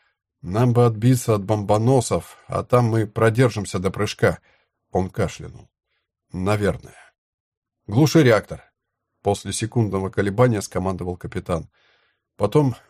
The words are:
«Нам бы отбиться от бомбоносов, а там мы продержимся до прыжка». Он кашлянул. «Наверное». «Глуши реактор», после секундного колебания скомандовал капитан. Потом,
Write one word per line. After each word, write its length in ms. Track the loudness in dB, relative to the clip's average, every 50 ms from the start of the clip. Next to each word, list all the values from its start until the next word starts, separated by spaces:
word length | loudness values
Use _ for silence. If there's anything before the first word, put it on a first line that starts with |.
| _ _ _ _ _ _ _ _
«Нам 320 | -12 -6 -2 0 2 2 4
бы 140 | 4 4
отбиться 480 | 4 2 2 2 2 2 2 2 0 -2
от 80 | -2 0
бомбоносов, 960 | -2 -2 -2 0 0 0 2 2 4 2 2 2 0 -2 -4 -4 -8 -16 -20 _
а 160 | -8 -6 -6 -2
там 220 | 0 2 2 2
мы 240 | 2 0 0 -2 -4
продержимся 720 | -2 2 2 2 4 4 2 2 0 -2 -8 -6 -6 -4
до 100 | -4 -4
прыжка». 480 | -4 -4 -6 -6 -2 0 0 0 0 -2 _ _ _ _ _ _ _ _ _ _ -4
Он 180 | -4 -4 -4
кашлянул. 580 | -4 -6 -6 -6 -6 -12 -16 -18 -18 -20 -20 _ _ _ _ _ _ _ _ _ _ _ _ _ -10
«Наверное». 600 | -6 -4 -2 -2 0 0 -2 -4 -4 -10 -20 -20 -20 -20 _ _ _ _ _ _ _ _ _ _ _ _ _ _ _ _ -2
«Глуши 340 | 2 2 2 4 4 4 6
реактор», 400 | 6 4 4 2 -4 -12 -16 -16 _ _ _ _ _ _ _ _ _ _ _ -2
после 300 | -2 -2 -2 -4 -8 -6
секундного 560 | -6 -6 -4 0 -2 0 0 -2 -4 -4 -4
колебания 500 | -4 -2 -2 -2 2 2 2 2 2 -2
скомандовал 560 | -6 -6 -6 -4 -4 -4 -6 -6 -8 -8 -10
капитан. 520 | -10 -12 -12 -10 -10 -6 -4 -6 -6 -6 -10 _ _ _ _ _ _ _ _ _ _ _ _ _
Потом, 400 | -4 -4 0 2 2 2 2 -2 -4 _